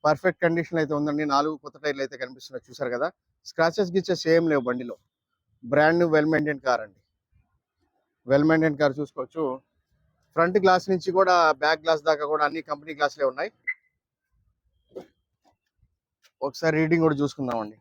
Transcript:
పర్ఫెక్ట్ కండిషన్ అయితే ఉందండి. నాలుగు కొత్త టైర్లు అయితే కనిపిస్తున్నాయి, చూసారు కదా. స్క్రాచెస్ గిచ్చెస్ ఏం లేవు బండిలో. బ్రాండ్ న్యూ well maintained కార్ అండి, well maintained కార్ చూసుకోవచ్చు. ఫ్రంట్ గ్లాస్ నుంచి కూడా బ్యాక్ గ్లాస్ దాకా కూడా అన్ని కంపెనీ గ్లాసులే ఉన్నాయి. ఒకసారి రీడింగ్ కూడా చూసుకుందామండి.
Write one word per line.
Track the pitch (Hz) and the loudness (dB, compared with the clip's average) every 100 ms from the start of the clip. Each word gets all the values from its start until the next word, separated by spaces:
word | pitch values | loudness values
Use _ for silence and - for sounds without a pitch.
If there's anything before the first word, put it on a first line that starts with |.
| 151 | 0
పర్ఫెక్ట్ | 151 185 165 | 0 0 0
కండిషన్ | 175 170 160 170 | 0 0 -2 -4
అయితే | 151 151 | -2 -2
ఉందండి. | 151 147 151 | -2 -4 0
నాలుగు | 139 151 151 | 0 0 -6
కొత్త | 147 143 | -16 -8
టైర్లు | 147 139 | -6 -4
అయితే | 131 127 | -6 -8
కనిపిస్తున్నాయి, | 127 131 - 131 _ | -12 -14 -16 -16 _
చూసారు | 123 131 | -8 -6
కదా. | 120 160 _ _ _ - | -4 -6 _ _ _ -16
స్క్రాచెస్ | - 165 170 185 180 | 0 0 0 -2 -2
గిచ్చెస్ | 175 170 160 | -2 -4 2
ఏం | 165 165 | 2 4
లేవు | 147 123 | 0 -2
బండిలో. | 123 120 101 _ _ _ _ _ _ - | -6 -8 -14 _ _ _ _ _ _ -2
బ్రాండ్ | 143 156 170 | 2 4 4
న్యూ | 175 | 2
well | 156 156 | 2 2
maintained | 156 151 143 131 | 0 -2 -4 -2
కార్ | 120 | -4
అండి, | 107 _ _ _ _ _ _ _ _ _ _ _ _ _ 120 | -4 _ _ _ _ _ _ _ _ _ _ _ _ _ 0
well | 139 156 | 2 4
maintained | 160 160 143 | 2 2 2
కార్ | 147 135 | -2 -2
చూసుకోవచ్చు. | 143 - 131 160 147 131 _ _ _ _ _ _ _ | -10 -10 -10 -6 -6 -6 _ _ _ _ _ _ _
ఫ్రంట్ | - 170 190 | 0 2 4
గ్లాస్ | 185 185 185 | 4 2 2
నుంచి | 185 180 180 | -2 0 2
కూడా | 185 180 160 135 | 4 6 4 2
బ్యాక్ | 147 160 | 0 0
గ్లాస్ | 160 160 151 | 0 0 2
దాకా | 151 147 | 0 0
కూడా | 151 147 | 0 0
అన్ని | 160 156 | -2 -8
కంపెనీ | 147 151 147 | -10 -10 -4
గ్లాసులే | 147 - 135 | -4 0 -4
ఉన్నాయి. | 131 185 _ - - _ _ _ _ _ _ _ _ _ _ _ - 784 _ _ _ _ _ _ _ _ _ _ _ _ _ 139 | -2 -10 _ -14 -14 _ _ _ _ _ _ _ _ _ _ _ -20 -20 _ _ _ _ _ _ _ _ _ _ _ _ _ -10
ఒకసారి | - 165 156 | -2 0 2
రీడింగ్ | 160 170 160 | 2 4 4
కూడా | 143 | 2
చూసుకుందామండి. | 143 - 127 117 107 110 | -2 -4 -4 -4 -6 -12